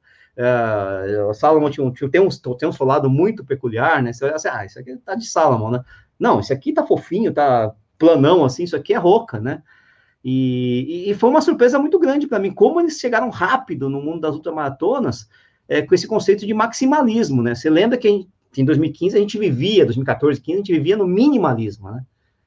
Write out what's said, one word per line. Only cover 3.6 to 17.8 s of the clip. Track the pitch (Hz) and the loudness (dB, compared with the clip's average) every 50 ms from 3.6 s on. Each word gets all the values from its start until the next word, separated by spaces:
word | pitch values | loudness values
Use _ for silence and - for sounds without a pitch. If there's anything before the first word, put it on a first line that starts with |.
| - 120 110 113 135 160 160 143 | -4 -4 -4 -2 0 0 2 0
né? | 123 117 | 0 -4
Você | 117 - 139 | -4 -4 -4
olha | 143 156 | -4 -4
assim, | 156 - 190 | -4 -6 -6
"Ah, | 127 110 101 | -6 -8 -10
isso | 98 - 127 | -12 -16 -18
aqui | 127 - 262 - | -18 -16 -18 -16
tá | _ - - | _ -10 -8
de | 240 226 | -8 -8
Salomon, | - - 175 160 143 123 110 110 113 | -4 0 2 2 2 2 0 -2 -4
né?" | 120 127 127 - - - _ _ _ - | -6 -6 -8 -12 -20 -20 _ _ _ -2
Não, | 180 240 170 104 | 0 0 0 0
esse | - - | 0 -4
aqui | 135 135 - 311 | -6 -4 -4 -2
tá | 311 330 294 | -2 -2 0
fofinho, | - 160 - - - 165 208 226 165 | 0 -2 -2 -2 -4 -4 -2 -2 -2
tá | - 147 147 139 123 117 110 107 - _ _ _ _ - | 0 0 2 2 2 2 0 -2 -6 _ _ _ _ 2
planão, | 156 165 165 143 135 151 185 175 143 | 4 4 6 6 6 6 6 4 4
assim, | 127 - - | 2 0 -4
isso | 175 175 160 | -6 -6 -6
aqui | 143 - - 214 | -4 -2 -2 0
é | |
Roca, | 226 170 175 202 226 226 - 123 107 | 2 4 4 4 4 2 -2 -8 -8
né? | 110 135 156 156 - _ _ _ _ _ _ _ _ _ _ _ | -6 -6 -8 -8 -12 _ _ _ _ _ _ _ _ _ _ _
E, | - 127 131 131 131 127 123 127 127 123 123 127 131 151 170 175 180 | -6 -2 -2 0 0 0 -2 -2 -2 -2 -2 -2 -2 -4 -8 -6 -4
e, | 202 | -4
e | 202 | -2
foi | - 233 247 | 2 2 4
uma | 285 311 | 4 4
surpresa | 311 339 277 - 240 247 277 277 | 2 2 2 4 4 4 4 2
muito | 294 311 381 349 | 2 2 2 2
grande | 330 269 277 294 294 | 2 2 0 0 -2
pra | 285 233 196 | -2 -2 -2
mim, | 196 185 | -2 -2
como | - - 202 277 330 349 | 0 2 2 2 4 2
eles | 339 311 - - | 0 0 -2 -4
chegaram | - 240 226 226 254 226 | -4 -2 0 0 -2 -4
rápido | 175 - 180 240 262 262 - - 160 123 135 135 | -4 -4 -2 -2 -2 -2 -4 -6 -8 -6 -4 -4
no | 139 139 | -4 -4
mundo | 143 156 170 165 | -6 -6 -6 -4
das | 156 156 147 | -4 -4 -4
ultramaratonas, | 151 - 170 160 156 147 139 131 - 160 208 262 277 214 135 - - - - _ _ _ _ _ _ _ | -6 -8 -8 -6 -6 -6 -6 -6 -4 -2 -2 0 0 -2 -4 -6 -6 -12 -20 _ _ _ _ _ _ _
é, | - 139 151 | -4 -2 -2
com | 147 - 185 | 2 2 0
esse | 175 - | 0 2
conceito | - 220 202 - 196 202 202 208 | 0 -4 0 2 2 2 2 0
de | 202 | -2
maximalismo, | 220 220 220 226 - - 269 262 294 302 269 226 214 233 196 143 135 123 | -2 0 -2 -2 -2 -2 0 2 2 2 2 2 2 0 0 0 0 0
né? | 117 120 120 | 0 0 -2
Você | 120 - 156 | -2 0 2
lembra | 156 170 | 2 4